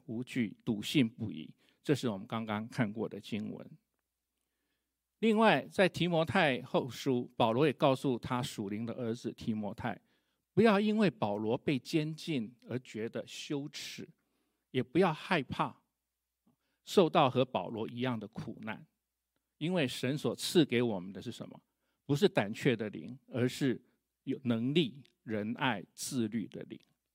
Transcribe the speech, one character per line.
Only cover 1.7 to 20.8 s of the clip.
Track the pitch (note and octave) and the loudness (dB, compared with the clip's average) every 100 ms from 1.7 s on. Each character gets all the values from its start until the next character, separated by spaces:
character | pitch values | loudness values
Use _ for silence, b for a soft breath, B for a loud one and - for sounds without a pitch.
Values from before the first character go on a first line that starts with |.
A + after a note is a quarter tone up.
| _ | _
这 | - | -2
是 | C#3 B2 | -2 -2
我 | G2 | -6
们 | G#2+ | -6
刚 | A2+ A2 | -6 -4
刚 | G#2 A#2 | -4 -4
看 | - G#2+ | -2 -2
过 | G#2+ F#2+ | -2 -6
的 | G2+ | -8
经 | - G#2 G#2+ | -8 -8 -6
文。 | - - D#3 _ _ _ _ _ _ _ _ _ _ _ _ _ - | -10 -14 -20 _ _ _ _ _ _ _ _ _ _ _ _ _ 0
另 | A3 G#3+ | 2 6
外， | A3 C#3+ - | 6 6 2
在 | - F#3 | 2 2
提 | - E3+ | 4 0
摩 | E3 | 2
太 | D#3+ G3 D#3 B2 | 2 4 4 2
后 | A#2+ F3 B2 | 0 -2 -2
书， | - C#3 B2 A#2 - | -4 0 0 0 0
保 | A#2 | 2
罗 | A#2 D3+ | 4 2
也 | |
告 | - D3+ | 4 2
诉 | C3 C#3+ A#2 | 2 0 -2
他 | - B2 | -2 -4
属 | - - G2 | -4 -6 -6
灵 | G#2 A#2 | -6 -6
的 | |
儿 | A2+ A#2 | -6 -4
子 | A#2 A2+ | -4 -6
提 | - - | -8 -4
摩 | G#2+ G2+ | -4 -4
太， | F#2+ A#2 F#2+ _ _ _ _ _ | -6 -6 -8 _ _ _ _ _
不 | F3+ | 4
要 | A3+ G3+ | 6 6
因 | G#3+ G#3+ | 4 2
为 | F#3+ | 2
保 | - G#2+ G#2 | 2 -2 0
罗 | G#2+ B2 | 0 -2
被 | - C3+ | 0 -2
监 | - D#3+ D3+ | 0 -2 -2
禁 | D#3 - C#3+ G#2 - A#3 | -6 -4 -4 -4 -10 -8
而 | C3+ | -8
觉 | - A2 A2 | -8 -8 -6
得 | A2+ G#2 | -8 -10
羞 | - - D3 D3 | -12 -6 -6 -6
耻， | - - - - - _ _ _ _ _ | -12 -14 -12 -16 -18 _ _ _ _ _
也 | C3 | -4
不 | A#2+ E3 | 0 4
要 | F#3+ | 4
害 | D3+ - F3 | 2 0 0
怕 | B2+ - C#3 - _ _ _ _ _ _ _ _ _ _ - | 0 -2 -4 -4 _ _ _ _ _ _ _ _ _ _ 0
受 | G#3 D#3 | 4 6
到 | F3 C3+ | 6 4
和 | B2 | 4
保 | C3 G2+ F2+ | 2 0 -4
罗 | G#2+ A2+ | -6 -6
一 | A#2+ | -4
样 | B2+ A2+ | -4 -4
的 | G2+ | -6
苦 | - - - | -12 -12 -10
难， | G#2+ F#2 - _ _ _ _ _ _ - | -8 -8 -10 _ _ _ _ _ _ -8
因 | D#3 | -2
为 | F#3 C3 | 0 0
神 | - B2+ D3 | -2 -4 -2
所 | A#2+ | -2
赐 | - - F#3 | -4 2 4
给 | C3+ A#2+ | 4 4